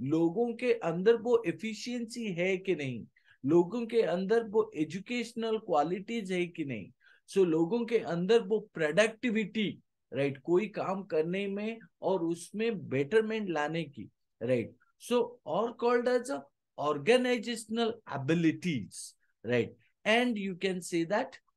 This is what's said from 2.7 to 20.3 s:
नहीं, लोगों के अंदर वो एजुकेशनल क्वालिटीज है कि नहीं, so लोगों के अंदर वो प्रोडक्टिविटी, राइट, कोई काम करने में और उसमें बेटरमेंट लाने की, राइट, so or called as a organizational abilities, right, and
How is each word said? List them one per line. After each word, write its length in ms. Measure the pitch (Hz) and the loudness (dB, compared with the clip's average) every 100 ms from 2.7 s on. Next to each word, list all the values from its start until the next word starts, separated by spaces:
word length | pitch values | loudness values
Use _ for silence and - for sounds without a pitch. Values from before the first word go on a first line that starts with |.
| 156 | -2
नहीं, 300 | 135 117 - _ _ _ 131 | -2 -6 -10 _ _ _ 4
लोगों 400 | 175 175 240 226 | 4 4 0 0
के 160 | 233 | 2
अंदर 420 | 175 175 190 233 226 | 2 0 2 2 2
वो 220 | 214 214 147 | 0 0 -2
एजुकेशनल 800 | 151 190 - 247 226 226 226 220 | -4 -6 -6 -6 -4 -6 -2 -2
क्वालिटीज 760 | 220 151 156 196 202 233 185 | 0 2 2 -2 -4 -6 -2
है 140 | 180 175 | -2 -2
कि 180 | 170 143 | -4 -6
नहीं, 260 | 110 87 - _ _ - | -8 -10 -18 _ _ -2
so 180 | 196 180 | 2 4
लोगों 400 | 160 165 233 233 | 4 2 0 0
के 120 | 226 | -2
अंदर 440 | 120 170 185 233 190 | 0 -2 2 2 2
वो 120 | 214 208 | -2 -2
प्रोडक्टिविटी, 960 | 165 151 170 220 226 247 214 208 220 190 - _ _ _ | -2 2 4 2 0 -2 0 0 -2 -2 -4 _ _ _
राइट, 240 | 127 139 - | -2 -2 -2
कोई 240 | - 180 214 | 0 2 2
काम 360 | 180 147 196 | -2 -4 -4
करने 440 | 190 156 165 190 202 | -2 -2 0 -2 -4
में 320 | 196 220 226 - _ | -4 -6 -8 -14 _
और 220 | 165 190 | -2 0
उसमें 680 | 165 170 - 202 233 190 120 | 0 -4 -6 -4 -2 -2 -2
बेटरमेंट 600 | 131 143 220 214 220 196 | -2 2 2 2 -2 -2
लाने 340 | 151 147 165 | -2 -2 -2
की, 260 | 143 - - _ _ - | -6 -10 -16 _ _ -6
राइट, 320 | 120 123 107 - _ _ | 0 0 -2 -10 _ _
so 380 | - 240 - - - | -2 0 0 -6 -4
or 280 | 190 233 | -2 -2
called 340 | 226 240 247 240 | 0 2 2 2
as 220 | 247 240 | 0 0
a 140 | 277 - _ _ - | -8 -10 _ _ -4
organizational 1160 | 147 143 147 254 247 247 214 226 - 233 226 - - | -2 0 4 4 4 0 -2 -6 -4 -2 -2 -2 -8
abilities, 1040 | 139 131 170 160 143 180 127 85 - - - _ _ 107 | -4 2 4 4 2 0 -2 -4 -12 -16 -18 _ _ 0
right, 260 | 123 110 - _ _ | 0 0 -6 _ _
and 340 | 202 233 247 | 2 2 2